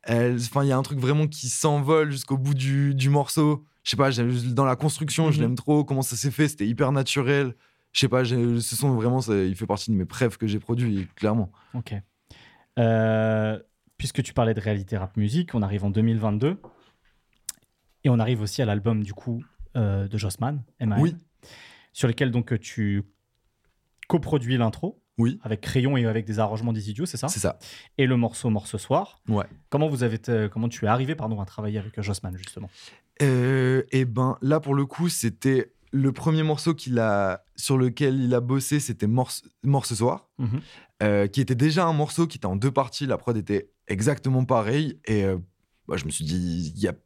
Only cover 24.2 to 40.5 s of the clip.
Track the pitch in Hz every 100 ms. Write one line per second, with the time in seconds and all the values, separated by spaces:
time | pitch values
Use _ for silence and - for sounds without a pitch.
24.2 | - 151 120 127 117 - 185 - _ -
25.2 | 117 - 110 107 - 135 127 139 117 110
26.2 | 104 107 107 107 117 110 101 104 175 -
27.2 | - - 90 - - - - - 131 127
28.2 | 117 - 123 104 - 107 - 147 202 _
29.2 | - 107 - - _ 143 156 135 120 113
30.2 | - 113 107 113 117 117 123 120 131 156
31.2 | 110 107 98 - 107 107 101 - 101 98
32.2 | 95 90 95 - 101 - - - _ _
33.2 | 143 127 123 135 127 131 127 131 127 113
34.2 | 127 - 131 156 147 139 139 - 175 170
35.2 | 117 98 135 131 117 _ _ 135 135 139
36.2 | 165 160 156 151 170 160 127 120 110 101
37.2 | 98 90 _ - - 131 127 110 143 135
38.2 | 123 123 123 135 127 147 143 113 104 120
39.2 | 127 - - _ - 139 - 113 120 -
40.2 | _ - 123